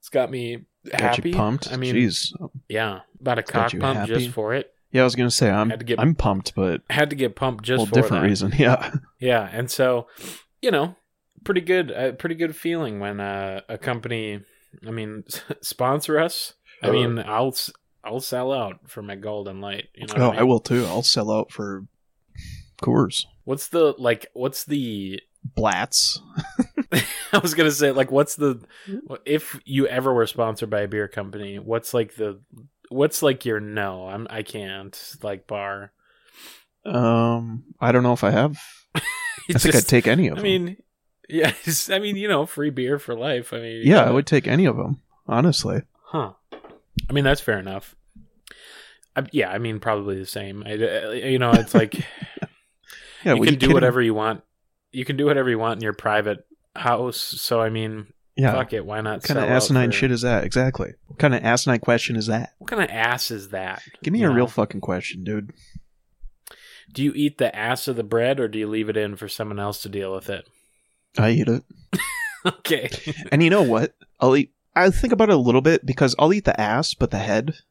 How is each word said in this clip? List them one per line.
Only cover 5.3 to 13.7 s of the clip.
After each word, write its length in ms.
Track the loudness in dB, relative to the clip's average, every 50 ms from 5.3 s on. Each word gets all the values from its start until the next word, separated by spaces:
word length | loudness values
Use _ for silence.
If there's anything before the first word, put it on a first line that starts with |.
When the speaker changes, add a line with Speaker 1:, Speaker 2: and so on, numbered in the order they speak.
| 2
Speaker 2:
say, 180 | 2 2 4
I'm, 200 | 4 2 0 0
Speaker 1:
Had 100 | -2 -4
to 40 | -4
get, 140 | -4 -2 2
Speaker 2:
I'm 160 | 4 2 2
pumped, 400 | 2 2 0 0 0 -2 -6 -2
but 280 | -2 0 0 0 -2 _ _
Speaker 1:
had 200 | 0 0 2 0
to 60 | 0
get 180 | -2 -2 -4 -2
pumped 300 | -2 -4 -4 -4 -4 -4
just 140 | -2 0 2
Speaker 2:
well, 80 | 2
Speaker 1:
for 80 | 4 4
Speaker 2:
different 280 | 4 4 4 2 2 2
Speaker 1:
that. 60 | 2
Speaker 2:
reason, 240 | 2 2 0 -2 2
<laughs> 40 | 4
yeah. 340 | 6 6 6 4 2 -4 -6 -8 -8 _ _ _
Speaker 1:
Yeah, 300 | 0 2 2 2 0 -2 -6
and 160 | -6 -6 -6
so, 360 | -2 0 2 2 2 0 -2 _ -16 -18 -18 -16 -18 -18 -20 _ _ _ -2
you 80 | 0
know, 240 | 2 2 0 0 -4 _ _ _ _ _ _ _ _ -20 _
pretty 160 | -2 -2 -2 2
good, 280 | 2 2 2 2 -2
uh, 220 | -4 -2 -2 -2 -4
pretty 220 | -4 -6 -8 -4
good 180 | -2 -4 -4 -4
feeling 460 | -6 -4 -4 -2 -2 -4 -4 -6 -6
when, 180 | -6 -6 -6 -6
uh, 420 | -6 -6 -6 -6 -6 -6 -8 -10 -10
a 100 | _